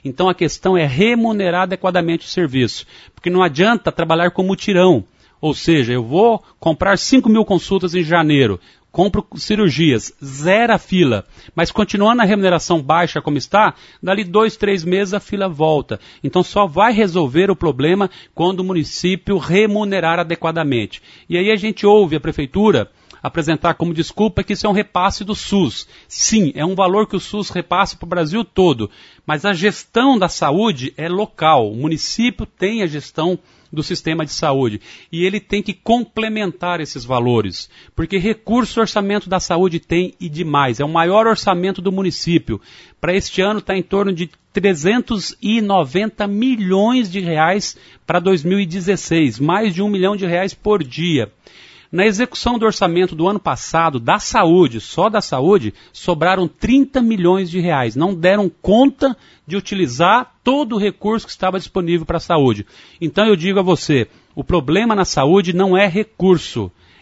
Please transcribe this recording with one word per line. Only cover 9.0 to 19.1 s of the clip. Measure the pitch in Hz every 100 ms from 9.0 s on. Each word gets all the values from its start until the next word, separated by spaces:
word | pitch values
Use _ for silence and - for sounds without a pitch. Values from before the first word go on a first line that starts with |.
| 196 202 - -
cirurgias, | - 214 190 127 165 113 - -
zera | 139 135 160 208 233 196
a |
fila, | - 185 143 104 - - - 165
mas | 170
continuando | - 208 202 208 240
a | 196
remuneração | 208 190 165 - 165
baixa | 139 165 170 151
como | 151 143
está, | - 202 196 - - _
dali | 180 202
dois, | 180 208 220 -
três | 202 196 165
meses | 185 196 202
a |
fila | - 196 190
volta. | 147 156 151 - 107 - -
Então | 139 180
só | - 202 196
vai | 151 226
resolver | 214 202 175 139 147 196
o | 185
problema | 165 127 151 196 190 - - -
quando | 175 185
o |
município | 185 175 - - 180